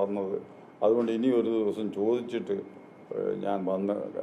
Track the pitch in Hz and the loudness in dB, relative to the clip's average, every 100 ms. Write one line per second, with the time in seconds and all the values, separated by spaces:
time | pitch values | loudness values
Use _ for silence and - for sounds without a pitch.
0 | 98 101 95 101 - - - - 104 117 | 0 0 -2 -4 -6 -16 -20 0 4 4
1 | 117 113 127 120 110 113 107 101 104 95 | 4 2 4 4 4 2 0 0 -4 0
2 | 104 123 117 117 98 98 - - - - | 2 2 0 -4 -2 -4 -4 -14 -20 -20
3 | - - 95 98 98 101 92 95 98 101 | -8 -4 -2 -2 -2 -2 0 0 0 -2
4 | - - | -4 -4